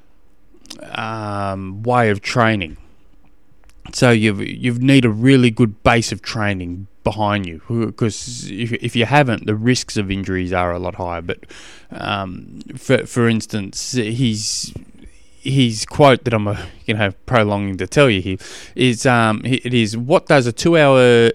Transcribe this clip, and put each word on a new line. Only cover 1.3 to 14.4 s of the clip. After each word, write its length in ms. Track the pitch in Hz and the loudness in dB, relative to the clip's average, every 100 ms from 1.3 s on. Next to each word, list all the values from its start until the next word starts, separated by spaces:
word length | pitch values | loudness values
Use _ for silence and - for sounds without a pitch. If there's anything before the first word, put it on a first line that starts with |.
| 101 98 98 95 98 | -6 -6 -6 -8 -8
way 260 | 117 123 113 | 0 2 2
of 120 | 98 | 0
training. 560 | - 127 113 107 80 - - - - - - - - - - - - | -2 2 4 2 -2 -10 -20 -20 -20 -20 -20 -20 -20 -20 -20 -20 -12
So 160 | - 127 | 0 2
you've, 320 | 117 107 101 | 4 2 -2
you've 400 | - 113 123 120 | -6 -6 -4 0
need 240 | 131 139 131 | 4 4 4
a 40 | |
really 420 | 107 127 135 123 | 2 4 6 4
good 320 | 110 117 101 | 4 0 2
base 280 | 127 117 - | 2 2 0
of 120 | 101 | -6
training 640 | - 113 104 98 87 90 98 - | -8 -4 -4 -4 -6 -10 -12 -6
behind 420 | 120 104 104 104 90 | -6 -2 -2 -2 -4
you, 140 | 80 - 117 110 - | -10 -6 -4 -4 -2
'cause 540 | 113 - - 123 95 | -4 -4 -10 -12 -12
if, 220 | 98 117 | -8 -6
if 220 | 117 120 117 | -6 -4 -2
you 100 | 113 | 2
haven't, 400 | 143 131 107 - | 4 2 0 -2
the 100 | 107 | -2
risks 420 | 117 123 - 110 | 0 0 -2 -6
of 120 | 98 | -4
injuries 440 | 98 95 92 90 | -4 -4 -4 -2
are 180 | 90 90 | -2 -2
a 80 | 87 | -4
lot 160 | 90 85 | -6 -6
higher. 260 | 87 87 | -8 -8
But, 240 | 87 - - - - - - | -8 -10 -12 -20 -20 -20 -18
um, 720 | - 98 101 95 - - - - 135 | -10 -6 -6 -6 -12 -16 -18 -16 -10
for, 300 | - 123 - | 0 0 0
for 220 | 127 117 | 0 0
instance, 640 | 113 - 110 98 - - | 0 -4 -8 -8 -10 -6
he's, 840 | 127 107 120 123 107 | -4 -2 -2 -2 -2